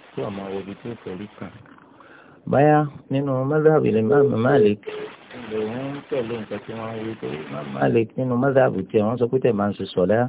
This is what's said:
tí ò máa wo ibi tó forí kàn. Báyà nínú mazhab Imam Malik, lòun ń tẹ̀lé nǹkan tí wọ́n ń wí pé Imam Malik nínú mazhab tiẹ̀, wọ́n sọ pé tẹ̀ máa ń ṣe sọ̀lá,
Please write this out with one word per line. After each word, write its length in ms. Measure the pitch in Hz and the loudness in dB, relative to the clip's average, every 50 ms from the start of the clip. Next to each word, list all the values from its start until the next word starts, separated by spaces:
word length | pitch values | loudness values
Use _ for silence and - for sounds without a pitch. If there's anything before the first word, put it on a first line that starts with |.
| - | -20
tí 120 | - - 135 | -14 -10 -8
ò 100 | 131 113 | -6 -6
máa 180 | 98 98 98 98 | -6 -8 -8 -6
wo 100 | 95 98 | -8 -8
ibi 160 | 92 95 101 | -8 -8 -12
tó 140 | - - 117 120 | -12 -12 -12 -12
forí 300 | - - - 92 90 104 101 | -12 -12 -12 -12 -12 -12 -14
kàn. 200 | - - 101 90 - - - - - - - - - - - - - - - - - - | -14 -16 -16 -16 -16 -20 -20 -20 -20 -20 -20 -20 -20 -20 -20 -20 -20 -20 -20 -20 -20 -12
Báyà 360 | - - - 131 143 151 151 151 151 143 - - - | -4 0 2 4 6 6 6 4 2 0 -6 -12 -8
nínú 280 | - 139 135 143 139 131 127 | -4 -2 -2 -2 -2 -2 -2
mazhab 440 | 131 139 151 156 151 156 160 151 131 | 0 0 2 4 6 6 6 6 4
Imam 420 | 123 104 110 110 107 - - 143 135 117 | 2 2 2 2 4 4 4 4 4 2
Malik, 460 | 110 113 127 - - 427 - 104 104 - - - - - - - - - - - 123 120 | 2 2 4 4 6 4 4 2 0 -6 -12 -12 -12 -12 -14 -16 -20 -20 -20 -18 -16 -12
lòun 240 | 110 107 110 107 107 113 123 135 | -8 -6 -6 -6 -4 -6 -6 -8
ń 140 | 139 143 143 139 | -8 -10 -10 -8
tẹ̀lé 300 | - 147 135 120 113 120 | -6 -4 -4 -4 -4 -6
nǹkan 220 | 113 107 - 104 104 | -8 -8 -8 -10 -10
tí 120 | - - | -10 -10
wọ́n 200 | 113 113 110 113 | -10 -10 -8 -8
ń 80 | 113 110 | -8 -8
wí 120 | 110 113 113 | -8 -8 -8
pé 120 | - 127 127 139 156 | -8 -8 -8 -8 -8
Imam 280 | 156 143 139 139 147 139 | -10 -10 -10 -10 -10 -8
Malik 380 | 135 139 143 135 123 117 113 110 | -4 0 0 2 2 2 0 0
nínú 220 | - - 131 127 123 | -4 -6 -4 -2 0
mazhab 360 | 120 131 139 131 135 127 123 87 95 | 0 2 2 4 4 4 4 2 -2
tiẹ̀, 260 | 92 - - 110 104 | -4 0 0 0 2
wọ́n 140 | 107 123 113 | 2 0 -2
sọ 80 | 120 117 | -2 0
pé 80 | - - | 0 0
tẹ̀ 140 | - 127 | 2 2
máa 160 | 110 101 101 104 | 2 2 0 -2
ń 60 | 95 | -2
ṣe 100 | - 98 | -4 -8
sọ̀lá, 340 | - - 95 90 92 107 113 123 | -4 0 0 2 2 4 2 2